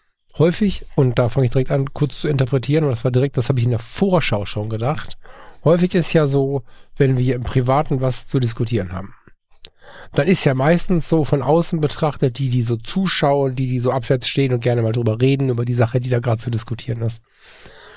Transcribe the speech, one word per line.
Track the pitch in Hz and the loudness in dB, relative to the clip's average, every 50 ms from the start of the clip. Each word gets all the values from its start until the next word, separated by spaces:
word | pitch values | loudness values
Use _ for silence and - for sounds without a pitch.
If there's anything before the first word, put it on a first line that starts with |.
| _ _ _ _ _ _ - - | _ _ _ _ _ _ -2 2
häufig, | 156 175 170 - 214 196 - - - - - | 2 2 2 2 0 0 -2 -2 -8 -6 0
und | - 135 127 117 - | 2 2 2 2 2
da | 123 110 | 0 2
fange | - 143 131 | 2 0 0
ich | 117 | 2
direkt | 113 131 131 - | 2 0 0 0
an, | 143 139 135 139 - | 0 -2 -2 -4 -2
kurz | - 151 135 - - | -2 -4 -4 -4 -4
zu | - | -4
interpretieren, | 147 147 131 131 - 143 131 120 135 143 156 156 | -2 0 0 0 0 0 -2 0 2 0 2 2
und | 139 | 0
das | 120 113 - | -2 0 -2
war | 131 | 0
direkt, | 123 127 135 139 - | 2 2 0 0 -2
das | 135 117 | -4 -2
habe | - - 120 | 0 0 0
ich | 117 | 2
in | 123 | 0
der | 120 110 | 0 -2
Vorschau | - - - - 196 202 185 160 - - - 104 101 | -4 -6 -2 0 0 2 2 2 2 0 -2 -2 -4
schon | - - 107 107 110 | -4 -6 -6 -4 -4
gedacht, | 113 104 113 131 156 - - - - - - - - - - - - - - | -4 -2 -2 -2 -2 -4 -6 -8 -10 -12 -14 -20 -20 -20 -20 -20 -12 -2 2
häufig | 143 175 175 180 180 - | 4 4 4 2 2 2
ist | 185 151 - - | 0 0 2 2
ja | 165 151 | 2 2
so, | 139 139 139 135 139 139 139 - - - - - - - | 4 2 0 0 0 -2 -4 -6 -8 -20 -20 -20 -12 0
wenn | - 139 131 131 | 2 2 2 4
wir | 123 123 127 123 | 2 2 0 0
im | 127 117 | -2 -4
Privaten | - - 131 123 127 131 147 151 - 147 131 | -2 0 0 2 2 2 2 2 0 -2 0
was | 131 131 123 - - | 0 -2 -2 -4 -8
zu | - - 139 | -2 -2 0
diskutieren | 123 113 117 - 120 110 117 104 92 90 | 0 0 -2 -2 -4 -2 -2 -4 -4 -4
haben, | 92 90 95 - - - _ - - _ _ _ - - - - _ _ - - - - - - - | -6 -10 -10 -12 -16 -20 _ -20 -20 _ _ _ -20 -20 -20 -20 _ _ -20 -20 -20 -20 -16 -4 -2
dann | 143 143 | 0 2
ist | 175 185 - - | 2 2 4 4
ja | 147 131 | 2 2
meistens | 131 135 156 175 170 - - 185 165 - - | 2 4 4 4 4 2 2 2 0 2 2
so | 165 160 143 | 2 2 2
von | - 147 139 | 2 0 0
außen | 120 131 151 170 165 - 175 160 | 2 2 2 2 2 0 -2 0
betrachtet, | 151 135 - - 160 147 - - 151 131 120 | -2 -2 -2 0 -2 -2 0 0 -2 -2 0
die, | - 135 127 | -2 -2 0
die | 120 127 | 0 0
so | 117 117 117 | 0 0 -2
zuschauen, | 113 - - - 190 190 175 - - - 139 143 143 139 135 127 | -4 -4 -4 -2 -2 0 0 0 2 2 2 2 2 0 0 -2
die, | 131 131 | -2 -4
die | 127 127 123 | -2 -2 0
so | 120 127 | 0 0
abseits | 123 131 117 - 139 123 - | 0 0 0 0 0 0 0
stehen | - - 139 139 131 127 | -2 0 0 0 0 0
und | 120 | 0
gerne | 120 127 120 120 113 | 0 0 0 2 0
mal | 110 | 0
drüber | 110 120 117 113 107 113 | 0 0 0 0 0 2
reden, | 127 135 139 135 139 131 | 2 2 2 2 0 -2
über | 123 117 120 | 0 -2 -2
die | 120 120 | -2 2
Sache, | 120 117 113 - 127 | 2 2 2 2 -2
die | 123 127 | -2 0
da | 123 120 | -2 -2
gerade | 120 120 113 113 | 0 0 -2 -2
zu | - 120 | -2 -4
diskutieren | 117 110 - - 117 - - - 117 117 | -4 -4 -4 -6 -8 -8 -6 -8 -6 -4
ist, | 117 113 113 - _ _ _ _ - - - - - - - - - - - | -4 -6 -6 -8 _ _ _ _ -20 -20 -20 -20 -20 -20 -20 -20 -20 -20 -20